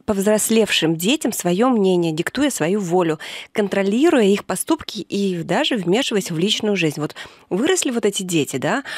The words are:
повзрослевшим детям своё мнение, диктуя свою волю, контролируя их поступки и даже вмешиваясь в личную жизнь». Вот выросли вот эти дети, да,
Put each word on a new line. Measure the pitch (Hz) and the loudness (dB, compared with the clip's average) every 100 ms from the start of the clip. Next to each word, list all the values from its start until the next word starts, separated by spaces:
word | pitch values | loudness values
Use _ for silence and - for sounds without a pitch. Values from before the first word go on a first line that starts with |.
| - | -4
повзрослевшим | 196 196 214 - 226 208 - 160 165 | -2 2 2 2 2 2 2 0 0
детям | 175 311 269 | 0 0 -2
своё | - 175 175 233 | -2 -2 2 2
мнение, | 240 190 180 170 | 4 4 4 2
диктуя | 156 170 - 285 | -2 -4 0 -2
свою | - 156 208 | 0 0 0
волю, | 185 180 170 156 - - - | 0 2 2 -2 -6 -14 -10
контролируя | - 202 196 196 220 330 302 | -2 -2 0 0 2 4 4
их | 202 196 - | 4 2 0
поступки | 185 - 320 - - | -6 -2 -4 -4 -12
и | - 202 202 175 | -6 -2 -2 -2
даже | 160 190 302 254 | -2 0 0 -2
вмешиваясь | 170 208 277 214 185 | 0 0 0 -2 -4
в | 160 | -2
личную | 190 - 214 196 | 0 0 0 0
жизнь». | 165 147 | 0 -2
Вот | 151 - - - - | -6 -8 -18 -18 -6
выросли | 180 294 381 294 | -2 0 0 0
вот | 233 214 | 0 -2
эти | 196 | -2
дети, | 185 170 139 131 | -2 -2 0 -2
да, | 147 233 - | -2 -2 -4